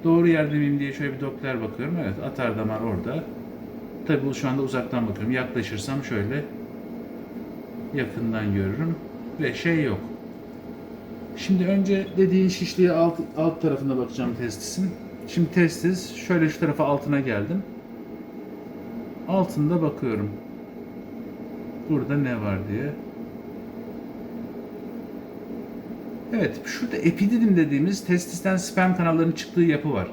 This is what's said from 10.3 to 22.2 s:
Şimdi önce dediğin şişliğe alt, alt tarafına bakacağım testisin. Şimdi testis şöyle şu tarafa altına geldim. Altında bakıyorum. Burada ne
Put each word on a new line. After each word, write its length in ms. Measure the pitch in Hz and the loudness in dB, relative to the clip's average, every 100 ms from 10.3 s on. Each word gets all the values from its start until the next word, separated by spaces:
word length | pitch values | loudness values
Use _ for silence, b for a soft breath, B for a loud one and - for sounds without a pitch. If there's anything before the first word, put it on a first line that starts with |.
| - - - - - - - - - - - | -14 -14 -14 -14 -14 -14 -14 -14 -12 -12 -8
Şimdi 280 | - 185 | 2 4
önce 420 | 180 196 190 196 190 185 | 4 4 4 2 0 4
dediğin 320 | 185 190 185 | 6 6 6
şişliğe 440 | - 175 - 180 | 2 -2 6 6
alt, 260 | 165 170 - - 151 | 8 4 4 -4 2
alt 260 | 160 - | 0 2
tarafına 360 | 160 139 139 127 | 2 2 2 0
bakacağım 360 | 117 - 120 117 | 0 -2 -2 -2
testisin. 520 | 120 - - - 185 - - - - | -4 -4 -6 -2 -2 -2 -12 -12 -4
Şimdi 220 | - 165 | 2 4
testis 640 | 180 165 - 175 185 - | 6 6 4 2 2 -4
şöyle 340 | - - 175 156 | -10 0 4 4
şu 120 | - | 4
tarafa 240 | 156 147 | 0 2
altına 360 | 139 143 - 143 | 2 2 2 0
geldim. 420 | 131 104 104 185 - - - - - - - - - - - - - - - - - | 2 0 0 -2 -4 -12 -14 -14 -12 -12 -12 -12 -12 -12 -12 -12 -10 -10 -10 -10 0
Altında 540 | 190 185 151 147 175 | 2 2 2 4 4
bakıyorum. 480 | 151 - 127 104 104 101 - - - - - - - - - - - - - - - | 2 0 0 0 -2 -4 -10 -12 -14 -12 -12 -12 -12 -12 -12 -12 -12 -10 -10 -10 0
Burada 260 | 147 120 | 0 2
ne 240 | 143 | 0